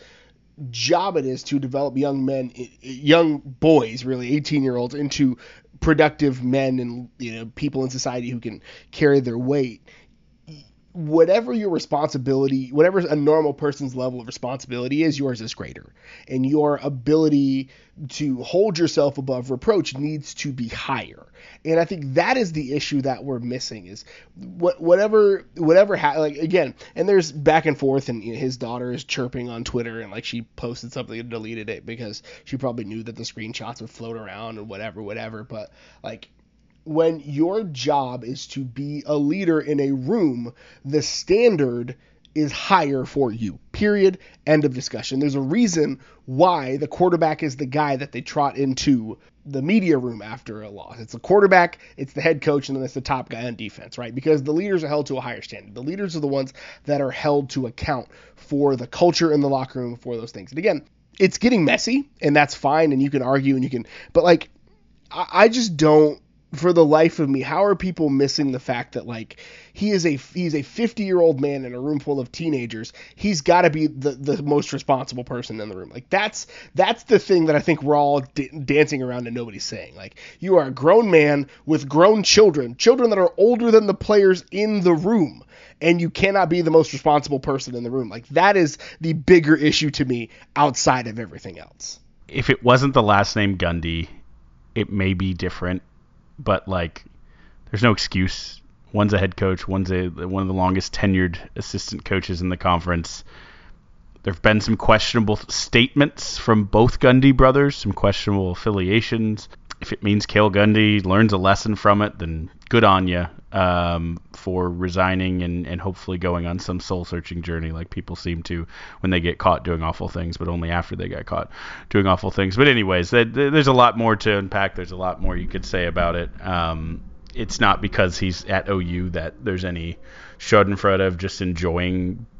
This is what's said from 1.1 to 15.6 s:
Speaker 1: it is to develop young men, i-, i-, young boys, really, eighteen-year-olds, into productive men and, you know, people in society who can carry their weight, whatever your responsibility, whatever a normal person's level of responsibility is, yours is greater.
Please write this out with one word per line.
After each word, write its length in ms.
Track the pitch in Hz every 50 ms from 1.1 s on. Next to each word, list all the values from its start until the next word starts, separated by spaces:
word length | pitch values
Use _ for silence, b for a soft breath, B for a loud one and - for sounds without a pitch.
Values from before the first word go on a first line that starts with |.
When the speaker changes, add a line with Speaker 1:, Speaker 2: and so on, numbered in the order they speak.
| 180
Speaker 1:
it 80 | 156 135
is 200 | 131 127 131 -
to 160 | - 147 139
develop 360 | 135 127 131 139 143 139 123
young 280 | 135 143 143 139 135 131
men, 260 | 135 139 135 127 120 - 117
i-, 40 | 123
i-, 80 | - _ _ -
young 560 | 131 131 127 147 147 160 170 170 156 147 143
boys, 640 | - 139 127 - 156 160 160 147 117 - 113 131 123
really, 300 | 127 131 123 123 120 143
eighteen-year-olds, 640 | 151 139 - 151 143 135 131 123 123 120 123 143
into 420 | 143 147 139 - - 143 131 123 B B B B B B B _ -
productive 640 | - 165 156 147 156 151 151 - 147 139 131 127 123
men 380 | 123 131 135 135 131 131 127
and, 280 | 123 120 120 123 123 120 _ _
you 180 | 123 117 113
know, 100 | 113 117 110 -
people 300 | - 147 143 147 165 -
in 60 | 131
society 400 | 127 131 - 139 123 127 120 120
who 100 | 120 117
can 200 | - 113 104 - B B B B B B
carry 300 | - - 160 143 139 139
their 180 | 127 123 113 120
weight, 420 | 127 131 143 143 131 123 107 - _ b b b b b _ _ _ _ _ _ _ - 156 143 - _ _ _ _ _
whatever 600 | _ 175 156 151 156 165 165 180 190 226 226 247 247
your 180 | 226 208 196
responsibility, 1000 | 165 143 - - 156 143 151 151 - 135 123 135 135 135 139 135 135 131 131 123
whatever 280 | 131 147 160 180 190 190
a 160 | 175 147 151
normal 400 | 151 143 151 156 160 156 147 139
person's 400 | - 156 143 139 - 143 131 127
level 260 | 127 127 131 127 123
of 60 | 113
responsibility 800 | 123 - - - 123 135 127 - - 123 123 123 127 143 151 160
is, 120 | 160 135
yours 240 | 131 139 135 123 104
is 140 | 110 - -
greater. 380 | -